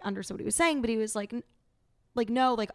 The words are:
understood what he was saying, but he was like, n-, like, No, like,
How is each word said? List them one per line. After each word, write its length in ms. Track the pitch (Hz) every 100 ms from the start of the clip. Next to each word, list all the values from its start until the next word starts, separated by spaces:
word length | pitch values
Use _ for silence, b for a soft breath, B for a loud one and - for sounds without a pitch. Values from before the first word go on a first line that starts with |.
understood 320 | 202 196 185 -
what 40 |
he 60 | -
was 80 | -
saying, 240 | 339 294
but 100 | 233
he 60 | 220
was 200 | 214 214
like, 160 | 202
n-, 100 | 233 - _ _ _ _ _ _
like, 140 | - 220
No, 240 | 240 262
like, 160 | 233 208